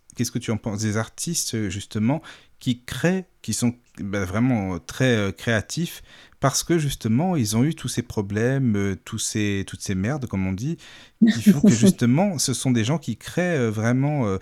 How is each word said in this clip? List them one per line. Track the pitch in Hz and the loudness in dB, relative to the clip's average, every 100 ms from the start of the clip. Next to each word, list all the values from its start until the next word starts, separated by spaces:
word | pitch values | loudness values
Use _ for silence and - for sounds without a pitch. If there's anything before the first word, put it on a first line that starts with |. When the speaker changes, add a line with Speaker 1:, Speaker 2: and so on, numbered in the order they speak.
| _ - | _ -6
Speaker 1:
qu'est-ce | 117 | -4
que | 123 | -4
tu | - | -4
en | 107 | -4
penses ? | 113 101 | -4 -2
Des | 107 107 | -2 -2
artistes, | 113 - - 170 - 113 | -4 -8 -6 -4 -4 -4
euh, | 104 | -4
justement, | 95 - 107 110 156 - - - - | -6 -6 0 0 0 -4 -20 -20 -6
qui | 131 120 | -4 -4
créent, | - 135 165 185 185 _ | -4 -2 0 0 -4 _
qui | - | -8
sont, | 104 120 120 _ - | -2 -2 -2 _ -12
bah, | 98 101 92 | -6 -4 -2
vraiment, | 104 127 117 95 87 | 0 2 2 -2 -6
euh, | |
très, | - - 131 113 | -8 -2 2 2
euh, | 98 | 0
créatifs, | - - 113 - - 170 - - - - - | -4 -2 -2 -2 -6 -6 -8 -20 -20 -20 -2
parce | 135 - | 0 0
que, | - 165 | 0 0
justement, | 143 - 113 117 185 170 | 0 -2 0 0 2 0
ils | 104 110 | 0 2
ont | |
eu | 143 160 | 0 0
tous | 123 | -6
ces | - | -6
problèmes, | 120 - 98 104 120 135 127 101 | -6 -6 -4 -2 0 0 2 2
euh, | 98 92 - | 0 -4 -8
tous | 107 | -8
ces, | - 110 104 98 92 | -4 -2 -2 -2 -4
toutes | - | -8
ces | - 95 | -4 -2
merdes, | 104 151 131 | -2 -4 -4
comme | 98 95 | -2 -2
on | |
dit, | 95 139 170 - - - - 220 | -2 -4 -6 -12 -20 -8 4 4
qui | 117 | 6
font | 202 143 | 4 6
que, | 196 | 6
Speaker 2:
<laughs> | 110 | 6
Speaker 1:
justement, | 190 - 120 139 202 147 | 6 4 4 4 2 0
ce | - | -2
sont | 120 135 | 0 2
des | 120 | 2
gens | 110 151 | 2 -2
qui | - 107 | -4 -8
créent, | - - 180 156 | -6 -2 0 2
euh, | 117 | 0
vraiment, | 107 113 127 143 151 107 | 0 0 2 2 0 0
euh, | 95 | -2